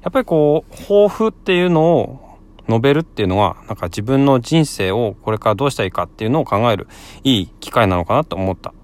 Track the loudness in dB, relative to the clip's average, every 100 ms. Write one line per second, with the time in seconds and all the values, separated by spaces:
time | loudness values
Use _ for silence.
0 | -2 -4 0 2 2 2 -2 -20 0 4
1 | 4 2 -4 -4 -2 0 2 2 4 2
2 | -2 -10 -20 -20 -20 -14 -2 0 2 0
3 | -2 -4 -2 2 0 -2 -12 -10 -8 -8
4 | -2 2 4 2 2 0 0 -2 -4 -2
5 | -4 -6 -6 -2 -2 0 -2 -2 -4 -4
6 | -8 -6 -2 -2 0 0 0 0 -6 -20
7 | -20 -6 -2 -2 -2 -14 -4 0 2 0
8 | 0 -2 -2 -6 -6 -6 -10 -16